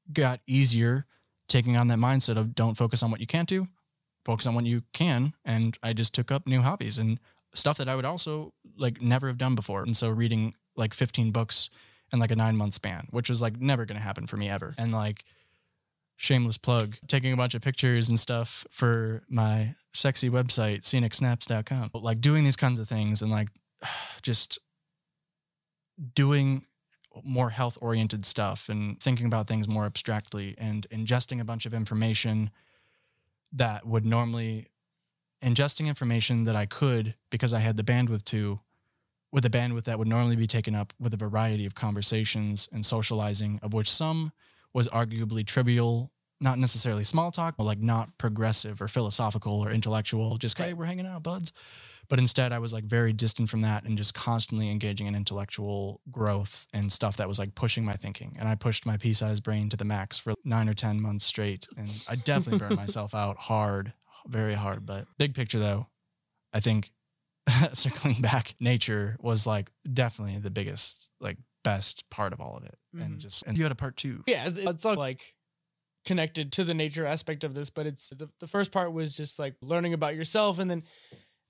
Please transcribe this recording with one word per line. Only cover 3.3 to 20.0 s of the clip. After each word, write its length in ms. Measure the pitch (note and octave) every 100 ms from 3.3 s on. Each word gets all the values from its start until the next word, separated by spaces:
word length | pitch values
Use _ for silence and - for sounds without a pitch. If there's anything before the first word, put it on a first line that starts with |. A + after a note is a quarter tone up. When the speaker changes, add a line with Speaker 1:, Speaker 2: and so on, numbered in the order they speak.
| E3 E3+
Speaker 1:
do, 200 | F#3+ F#3 _ _ _ _ _
focus 220 | - A2 -
on 80 |
what 100 | A#2 A#2
you 160 | A#2+ -
can. 420 | - E3+ B2 C3+ -
And 340 | - A2+ A2+ A2+
I 100 | A#2
just 220 | A2+ A2+
took 180 | - A#2+
up 140 | C#3 -
new 160 | C3
hobbies 360 | B2+ G3 A2+ G#2+
and 220 | A2 A2+ _ _ _
stuff 220 | - C#3 D3+
that 100 | C3
I 60 |
would 100 | C3 C3
also, 480 | F3 E3+ D3+ D3+ _ - -
like, 240 | C3 A2+
never 260 | A#2+ B2+ C3+
have 100 | B2
done 160 | B2+
before. 280 | B2 G#2 G2
And 140 | A#2+ A2+
so 120 | A#2
reading, 460 | A2 A#2 A2 A2+ - _
like, 200 | - A2+
fifteen 360 | - B2 - A2+
books 380 | A2+ A2 - - - - _ -
in, 60 | B2
like, 120 | A2+
a 60 | A2+
nine-month 360 | A2+ A2 G#2
span, 340 | - G2+ F2 -
which 180 | A#2+ A#2+
was, 140 | A#2+
like, 180 | A#2 A2+
never 240 | C3 C3+
gonna 160 | A2 G#2
happen 260 | G#2+ G2 G#2+
for 120 | G#2
me 100 | G2+
ever. 240 | G2 - D3+
And, 140 | A2+
like, 340 | A2+ G#2 G#2 - _ _ _ _ _ _ _ _ -
shameless 400 | - C3 A#2+ G#2+
plug, 400 | - A#2+ G#2+ G#2+ -
taking 260 | C#3 B2+
a 20 | B2+
bunch 180 | B2
of 60 | A#2+
pictures 480 | B2 C3 C3 A#2+ A#2
and 100 | A#2
stuff 480 | - A#2+ A#2 - -
for 520 | - A#2+ A#2 A2 A2 -
my 460 | A#2+ A2 A2 A2 D3 _
sexy 380 | -